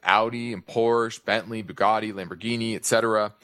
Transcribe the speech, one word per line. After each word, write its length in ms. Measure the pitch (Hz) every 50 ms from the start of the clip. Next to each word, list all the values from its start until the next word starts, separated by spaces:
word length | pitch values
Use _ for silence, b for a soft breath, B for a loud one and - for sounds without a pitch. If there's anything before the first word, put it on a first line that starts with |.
| -
Audi 480 | 92 95 107 113 117 120 120 117 120 113
and 120 | 92 -
Porsche, 600 | - - 117 113 117 117 117 113 113 - - -
Bentley, 400 | - 104 113 92 104 113 110 101
Bugatti, 480 | 87 - - 98 104 110 107 107 107 101
Lamborghini, 640 | 95 92 82 90 82 92 113 117 113 113 113 110
et 80 | - -
cetera. 480 | - 123 113 113 113 110 107 104 104 - b